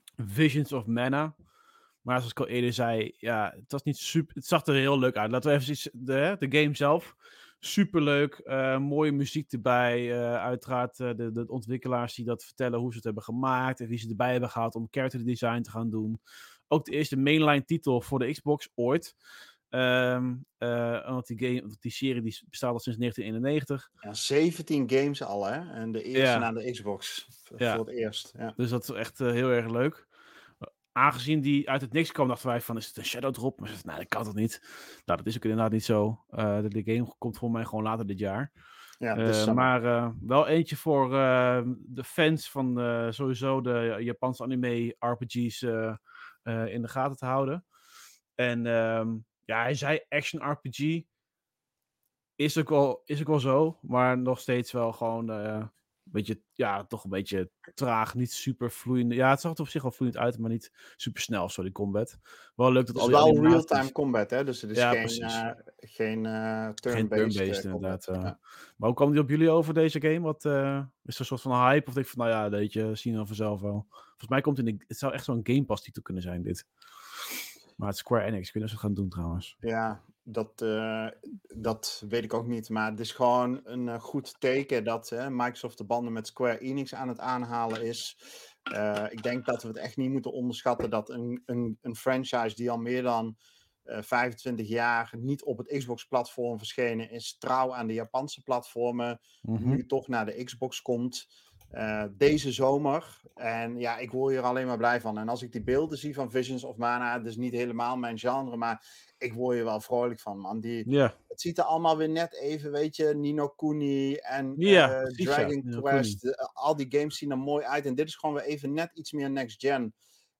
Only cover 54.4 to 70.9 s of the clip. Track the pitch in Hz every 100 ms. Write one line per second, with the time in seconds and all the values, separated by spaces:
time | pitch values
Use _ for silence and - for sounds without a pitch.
54.4 | - 123 120 127 117 113 117 117 113 107
55.4 | 104 107 110 - _ _ - 104 104 104
56.4 | _ - 113 98 98 113 95 95 101 98
57.4 | 90 _ - - 127 113 110 123 123 -
58.4 | - 120 120 - 123 127 120 120 131 139
59.4 | 170 160 151 156 127 - 123 - 120 117
60.4 | 113 113 - _ - - - - - 107
61.4 | 90 - 92 98 101 98 120 - - -
62.4 | - - 127 127 120 120 120 143 156 151
63.4 | 156 165 156 139 135 - 139 117 104 127
64.4 | 139 123 107 110 120 120 117 117 113 113
65.4 | 113 117 - _ 107 - 110 110 110 110
66.4 | 110 110 110 107 127 117 110 107 110 98
67.4 | 95 98 95 92 95 92 - 92 92 -
68.4 | - - - _ 110 123 143 147 131 151
69.4 | 160 165 156 160 160 151 156 160 160 151
70.4 | 156 139 139 139 135